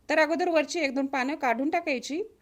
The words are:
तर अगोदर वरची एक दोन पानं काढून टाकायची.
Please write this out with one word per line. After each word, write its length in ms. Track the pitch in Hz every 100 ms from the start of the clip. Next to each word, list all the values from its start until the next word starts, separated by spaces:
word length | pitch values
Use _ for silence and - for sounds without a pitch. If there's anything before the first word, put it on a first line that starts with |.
| -
तर 100 | 311
अगोदर 300 | 302 320 359
वरची 300 | 320 302 339
एक 160 | 285 254
दोन 100 | 269
पानं 300 | 269 254 320
काढून 340 | 254 226 285
टाकायची. 540 | 339 339 254 - 302 440 -